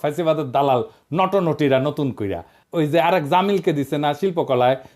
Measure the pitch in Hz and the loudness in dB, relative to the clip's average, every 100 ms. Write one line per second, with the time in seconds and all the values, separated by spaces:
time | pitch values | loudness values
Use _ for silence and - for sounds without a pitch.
0 | 147 147 165 156 147 139 139 123 110 - | -6 -2 0 0 0 0 2 2 0 -10
1 | _ 160 185 196 170 147 147 131 143 143 | _ -2 0 0 0 0 2 2 0 -2
2 | 143 117 101 87 - _ _ - 151 160 | -4 -4 -6 -8 -10 _ _ -4 0 2
3 | 160 185 143 175 190 196 170 151 135 151 | 2 0 2 2 2 0 0 -2 -2 -2
4 | 147 143 196 175 135 127 123 131 - | -2 -2 -2 -2 0 2 2 2 -4